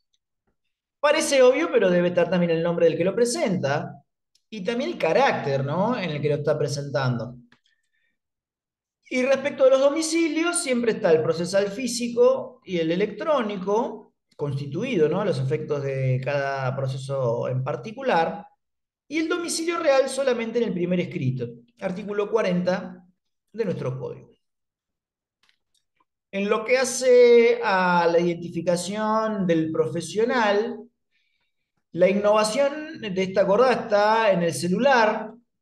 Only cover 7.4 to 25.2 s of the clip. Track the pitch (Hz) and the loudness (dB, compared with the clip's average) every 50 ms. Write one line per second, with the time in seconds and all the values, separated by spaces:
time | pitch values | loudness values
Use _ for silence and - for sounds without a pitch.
7.4 | - _ _ _ _ _ _ _ _ _ _ _ _ _ _ _ _ _ _ _ | -20 _ _ _ _ _ _ _ _ _ _ _ _ _ _ _ _ _ _ _
8.4 | _ _ _ _ _ _ _ _ _ _ _ _ _ - - 254 247 269 269 - | _ _ _ _ _ _ _ _ _ _ _ _ _ -6 -4 -2 0 0 0 0
9.4 | - 285 - - 269 254 269 269 269 285 294 320 320 - 330 330 330 311 302 320 | 0 -4 0 4 4 6 6 6 4 2 2 2 -2 -2 0 0 0 0 0 0
10.4 | 339 349 339 339 - 269 254 240 240 226 208 - - 175 160 156 156 165 160 165 | -2 0 -2 -2 -2 -2 -2 0 0 0 -2 0 2 4 4 4 2 0 -2 -2
11.4 | 175 175 196 196 202 202 - 262 262 240 240 240 240 240 240 240 240 254 269 - | -2 -2 0 0 0 0 -4 -6 -6 -6 -4 -4 -6 -4 2 4 4 4 4 2
12.4 | - - - _ _ - 185 170 165 160 170 185 208 214 - - 311 320 302 262 | -4 -12 -16 _ _ -6 -4 -2 0 0 0 0 -2 -4 -4 -6 -2 0 0 0
13.4 | 226 208 208 185 180 196 202 226 262 330 - - - _ _ _ _ _ _ - | 0 -2 -6 -6 -4 -2 0 0 0 -2 -6 -12 -16 _ _ _ _ _ _ -8
14.4 | 151 143 127 135 - - 131 175 233 269 247 170 151 147 165 190 214 185 151 131 | -6 -6 -6 -6 -8 -6 -6 -6 -4 -2 0 0 2 2 0 -2 -2 -2 -2 -2
15.4 | 131 135 156 151 - - 147 143 135 135 135 135 131 131 127 127 131 147 143 139 | -2 -2 -4 -4 -4 -4 -6 -4 -4 -4 -4 -2 -2 0 0 -2 -2 -2 -2 -2
16.4 | 139 143 143 135 131 127 127 135 135 131 135 135 - 135 139 135 127 117 117 123 | -2 -2 -4 -4 -4 -4 -4 -4 -6 -6 -6 -8 -8 -8 -6 -2 -2 -2 -2 -2
17.4 | 123 131 127 127 131 147 - - - 226 214 269 269 254 202 165 165 185 196 196 | -4 -4 -4 -4 -4 -4 -6 -6 -8 -12 -12 -6 -4 0 0 0 0 -2 -4 -10
18.4 | - - _ _ _ _ _ _ _ _ _ _ _ - 277 330 320 330 359 339 | -14 -18 _ _ _ _ _ _ _ _ _ _ _ -8 -6 -4 -2 -2 -4 -4
19.4 | 339 294 - 330 320 339 349 339 330 294 269 269 262 262 - 262 277 262 240 226 | -4 -6 -6 -6 -4 -4 -4 -2 2 2 4 4 2 0 -2 -2 0 0 0 -2
20.4 | 226 220 233 240 226 202 180 175 175 170 185 180 160 - - 160 135 127 - 131 | -2 -4 -2 -2 -2 -2 -2 -4 -2 -2 -2 -2 -2 -4 -6 -4 -4 -2 -2 -4
21.4 | 120 117 - - - _ _ - 196 190 180 214 - 196 208 208 202 202 220 220 | -6 -10 -10 -16 -20 _ _ -10 -8 -8 -8 -8 -10 -8 -4 -4 -4 -2 0 -2
22.4 | 202 190 180 180 180 180 185 208 - - - - - _ _ _ _ _ _ _ | 0 0 0 0 0 0 -2 -2 -4 -10 -16 -18 -20 _ _ _ _ _ _ _
23.4 | _ _ _ 214 220 185 143 139 139 127 131 131 131 - - 127 - _ _ _ | _ _ _ -6 -6 -4 -4 -6 -6 -8 -8 -8 -10 -12 -12 -14 -18 _ _ _
24.4 | _ _ _ _ _ _ _ _ _ _ _ _ _ _ _ _ | _ _ _ _ _ _ _ _ _ _ _ _ _ _ _ _